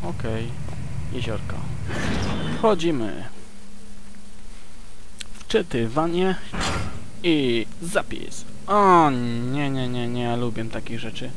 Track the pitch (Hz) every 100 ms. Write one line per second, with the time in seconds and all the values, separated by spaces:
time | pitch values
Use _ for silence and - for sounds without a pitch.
0 | 170 - 117 185 180 - - - - -
1 | - 123 117 107 - - - - - -
2 | - - - - 160 160 226 202 170 143
3 | 107 78 98 - - - - - - -
4 | - - - - - - - - - -
5 | - - - - - 220 180 123 117 131
6 | 165 170 190 180 - - - - - -
7 | - - 175 156 131 117 107 - 170 196
8 | - - 50 - - - - 202 196 175
9 | 156 127 120 117 123 139 143 135 127 123
10 | 120 120 120 120 120 113 113 117 - 117
11 | 113 104 131